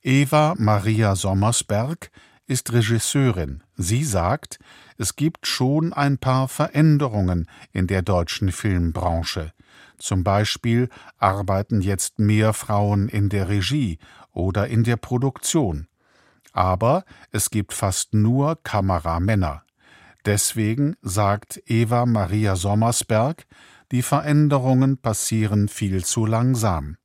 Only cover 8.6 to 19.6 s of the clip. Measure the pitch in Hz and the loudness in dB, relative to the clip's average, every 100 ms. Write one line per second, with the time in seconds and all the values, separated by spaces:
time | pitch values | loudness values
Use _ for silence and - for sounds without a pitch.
8.6 | 107 90 85 80 87 82 82 95 80 _ | -2 0 0 0 -2 -2 -4 -8 -10 _
9.6 | _ - - _ - 95 90 98 107 - | _ -20 -20 _ -4 -2 2 2 0 -2
10.6 | 123 117 123 - - _ 101 98 95 95 | 0 0 0 -6 -20 _ 0 0 0 -2
11.6 | 107 113 95 95 - - 104 107 107 107 | 0 0 0 -2 -4 0 2 4 2 0
12.6 | - 104 101 101 101 104 101 101 92 101 | -2 0 2 2 0 0 0 0 -2 -2
13.6 | 92 147 113 80 - - - - 92 98 | 0 0 -2 -4 -12 -20 -12 -4 -2 -2
14.6 | - 113 117 117 - 123 135 - - 165 | 0 0 2 0 -2 -2 -2 -4 -2 0
15.6 | 110 73 76 _ _ _ _ _ _ - | 0 -4 -10 _ _ _ _ _ _ -2
16.6 | 92 92 113 170 - - - 107 - 107 | 0 2 2 0 -4 -20 -8 -6 -2 -4
17.6 | 98 - 95 - - 107 107 127 143 165 | -4 -4 -4 -4 -2 0 2 2 0 -4
18.6 | - 104 95 87 82 82 95 107 85 71 | -4 -2 0 -2 -2 -2 0 0 0 -6